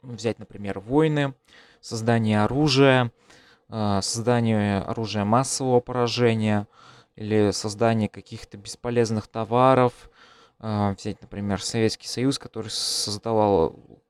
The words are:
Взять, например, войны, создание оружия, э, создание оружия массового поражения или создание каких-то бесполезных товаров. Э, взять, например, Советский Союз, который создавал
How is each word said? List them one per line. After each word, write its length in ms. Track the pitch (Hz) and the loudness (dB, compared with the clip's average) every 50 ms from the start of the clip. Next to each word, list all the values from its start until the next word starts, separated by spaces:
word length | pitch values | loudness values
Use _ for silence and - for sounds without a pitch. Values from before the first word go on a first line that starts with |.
Взять, 380 | _ 131 120 107 107 117 104 _ | _ -16 -14 -6 -4 -4 -4 _
например, 400 | 104 _ - 101 101 101 98 98 | -10 _ -18 -14 -10 -8 -8 -10
войны, 540 | 98 110 127 147 160 160 151 147 143 139 135 _ _ _ _ - - _ _ _ | -8 -2 0 2 2 2 2 0 -2 -2 -4 _ _ _ _ -20 -20 _ _ _
создание 640 | _ - - 113 113 113 117 117 113 107 107 104 104 | _ -10 -8 -4 0 2 2 2 2 2 2 2 2
оружия, 680 | 107 120 135 151 156 131 135 139 135 131 127 123 120 - _ _ _ - - _ _ _ _ _ _ | 2 2 2 2 2 4 6 6 6 6 4 2 0 -4 _ _ _ -20 -20 _ _ _ _ _ _
э, 300 | - 113 107 104 101 98 | -6 -4 -2 0 0 0
создание 800 | 95 - - 117 113 117 120 120 117 113 110 107 104 104 101 98 | -2 -2 -6 -2 0 0 2 2 2 2 2 2 2 2 0 -2
оружия 460 | - - - - 113 104 101 107 101 | -2 -4 -6 -6 -6 -4 -2 -2 0
массового 540 | 101 110 120 135 131 - - 139 131 127 123 | 2 2 2 0 0 -4 -4 -2 2 2 2
поражения 880 | 123 - 123 123 120 117 110 117 123 117 113 110 110 107 104 104 104 - _ _ - - - - _ _ _ | 2 0 -4 -2 -2 -2 0 2 2 2 2 2 0 0 0 0 -2 -4 _ _ -20 -20 -20 -20 _ _ _
или 360 | - 107 104 107 107 104 104 | -12 -6 -2 2 2 2 2
создание 580 | 92 - - 110 104 104 117 113 113 110 107 104 | 0 -2 -6 -8 -4 0 0 2 2 2 0 -2
каких-то 480 | _ - - - - 113 - - - 101 | _ -10 -20 -18 -18 -18 -18 -18 -20 -20
бесполезных 680 | 101 - - - _ 123 120 120 117 107 113 107 107 - | -16 -16 -18 -10 _ -4 0 0 0 2 0 -4 -6 -6
товаров. 840 | _ 113 110 104 113 120 127 131 135 123 127 123 - - - - _ _ - - _ _ _ _ _ _ | _ -8 -6 -2 0 2 4 4 4 4 4 2 0 -4 -20 -20 _ _ -20 -20 _ _ _ _ _ _
Э, 360 | - 110 107 104 101 101 98 - | -8 -6 -2 0 0 0 -2 -4
взять, 240 | - 110 98 _ | -8 -10 -10 _
например, 400 | - - - 101 101 101 101 95 | -14 -14 -12 -8 -4 -4 -4 -4
Советский 460 | - - - 117 113 110 - - - - | -4 -6 -2 0 0 0 0 -2 -10 -10
Союз, 320 | - - 123 135 139 - | -6 -2 -2 -2 -2 -2
который 300 | - - _ 113 107 110 | -8 -12 _ -12 -12 -8
создавал 1080 | - - - - - - - - 104 104 _ 113 113 110 107 104 101 90 80 69 - - - - 55 _ _ _ | -8 -6 -6 -4 -4 -4 -4 -6 -6 -8 _ -2 2 2 4 4 6 4 4 2 0 -6 -20 -20 -20 _ _ _